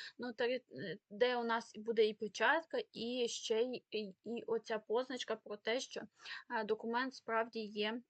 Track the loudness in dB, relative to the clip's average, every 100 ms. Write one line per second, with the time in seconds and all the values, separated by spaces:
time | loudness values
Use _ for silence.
0 | -12 -8 -6 0 0 0 -4 -8 -8 -8
1 | _ 2 4 4 2 0 -2 -8 0 4
2 | 4 4 -4 2 4 4 2 -4 -4 -4
3 | -2 0 0 0 0 2 2 -2 -6 -6
4 | -6 -8 -8 -6 -2 -2 -2 -4 0 0
5 | 0 -4 -4 -4 -6 -6 -2 -2 -2 -8
6 | -10 _ -14 -12 -4 -2 0 0 0 0
7 | 0 -2 0 2 2 -2 -4 0 0 -2
8 | -6